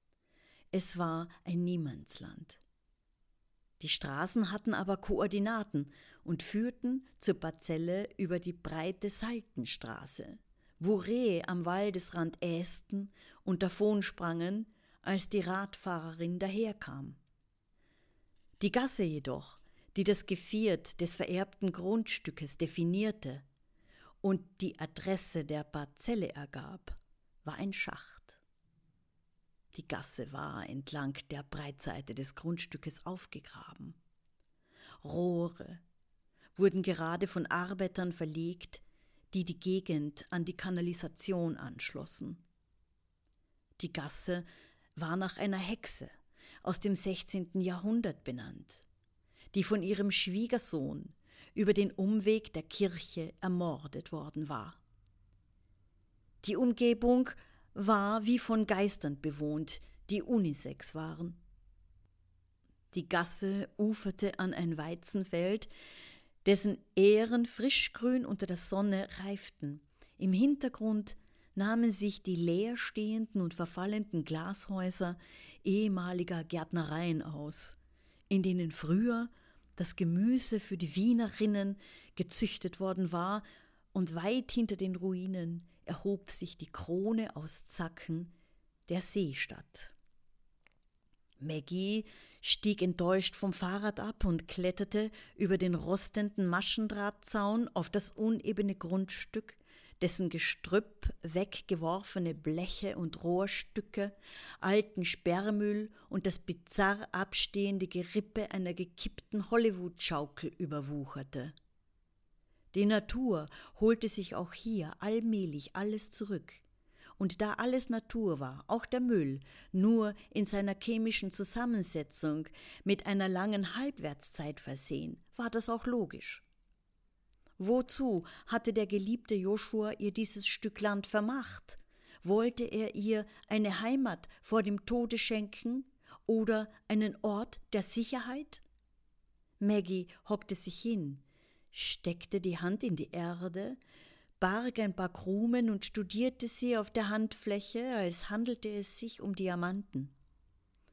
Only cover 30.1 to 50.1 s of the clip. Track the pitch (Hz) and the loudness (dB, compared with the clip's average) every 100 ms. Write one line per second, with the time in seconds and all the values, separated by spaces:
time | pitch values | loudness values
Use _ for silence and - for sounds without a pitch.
30.1 | - 135 139 147 135 - 135 139 151 139 | -6 -8 -6 -6 -6 -8 -8 -6 -4 -4
31.1 | 143 - 143 139 143 147 135 - 85 135 | -6 -8 -10 -8 -10 -10 -8 -6 -6 -8
32.1 | 113 135 - 160 170 - - 160 - 170 | -8 -8 -6 -4 -4 -6 -8 -8 -8 -8
33.1 | 185 - - - 123 - - - - _ | -10 -10 -16 -16 -18 -18 -16 -16 -16 _
34.1 | _ _ _ _ _ _ _ - - 147 | _ _ _ _ _ _ _ -20 -18 -6
35.1 | 160 180 170 170 175 - 175 _ _ _ | 0 2 2 0 -4 -14 -16 _ _ _
36.1 | _ _ _ - - 196 180 190 160 165 | _ _ _ -10 4 4 6 0 0 0
37.1 | 175 190 185 - 175 180 190 185 185 180 | 0 -2 -2 0 0 -2 -2 -2 -2 -4
38.1 | 170 160 156 170 180 - - - _ _ | -2 -4 -4 -4 -6 -12 -18 -20 _ _
39.1 | _ _ 190 175 - 185 190 185 156 147 | _ _ -4 -2 -2 0 0 2 -2 -2
40.1 | 147 - 175 170 185 190 175 175 170 165 | -6 -6 -4 -2 -4 -4 0 0 -2 -6
41.1 | - - 180 165 - - - - 135 - | -6 -2 0 0 -2 -8 -8 -8 -8 -8
42.1 | - - 170 _ _ _ _ _ _ _ | -8 -8 -10 _ _ _ _ _ _ _
43.1 | _ _ _ _ _ _ - 170 175 147 | _ _ _ _ _ _ -10 -8 -6 -4
44.1 | - - 175 170 - - _ _ - 160 | -2 0 -2 -4 -16 -20 _ _ -8 -2
45.1 | 180 190 - 202 190 185 226 - - - | -2 -2 -2 -2 -2 -2 -4 -2 -4 -4
46.1 | - _ _ - - - 175 208 190 196 | -16 _ _ -20 -10 -4 0 2 0 0
47.1 | 180 - 190 175 190 185 180 202 233 202 | -4 -4 -4 -2 0 0 0 0 0 0
48.1 | - - 123 - - - - - _ _ | -4 -8 -8 -8 -14 -18 -20 -20 _ _
49.1 | _ _ _ - 202 185 214 180 202 202 | _ _ _ -6 0 2 2 2 0 2